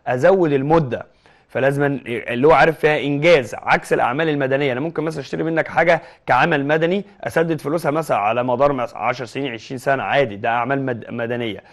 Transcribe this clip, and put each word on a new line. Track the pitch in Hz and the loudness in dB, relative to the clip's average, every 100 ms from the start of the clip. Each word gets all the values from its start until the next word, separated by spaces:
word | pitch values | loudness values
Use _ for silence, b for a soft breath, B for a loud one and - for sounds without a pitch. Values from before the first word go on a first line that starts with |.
| - | -6
أزود | 127 165 190 165 | 2 4 4 2
المدة، | 139 143 165 135 110 - b b b b | 0 2 2 2 -6 -10 b b b b
فلازمًا | 120 135 143 143 139 - | 0 0 2 0 -2 -6
اللي | 117 - 120 147 | -6 -4 2 4
هو | |
عارف | 143 160 156 | 6 4 2
فيها | 151 151 | 0 0
إنجاز، | 139 143 160 156 113 - | 0 2 4 4 2 -8
عكس | - 165 - | -2 -2 0
الأعمال | 160 117 135 160 | 0 0 0 -2
المدنية. | 147 131 135 143 | -2 0 0 0
أنا | 123 | -2
ممكن | 160 160 | -4 -6
مثلًا | 156 156 | -6 -8
أشتري | 131 160 | -10 -6
منك | 160 160 147 | -2 -2 0
حاجة | 156 170 160 B B - | 2 2 2 B B 0
كعمل | 127 160 147 139 | 2 4 2 0
مدني، | 156 165 202 190 B | 0 2 0 -4 B
أسدد | 120 165 165 156 | -4 -2 0 -2
فلوسها | 139 165 160 | -2 -2 -2
مثلًا | 156 151 117 | -2 0 0
على | 104 117 | 0 0
مدار | 127 120 143 | 0 2 2
مثلًا | 135 117 - | 2 -6 -4
عشر | 113 127 117 | -4 -4 -8
سنين، | 135 139 | -8 -8
عشرين | 113 - 131 | -10 -12 -6
سنة، | 143 135 | -2 -2
عادي، | 98 135 127 101 | 0 0 0 -2
ده | 117 | -2
أعمال | 117 120 139 131 | -2 -2 -2 -4
مد-، | 117 - | -6 -8
مدنية. | 117 117 120 117 95 - | -8 -6 -4 -6 -8 -16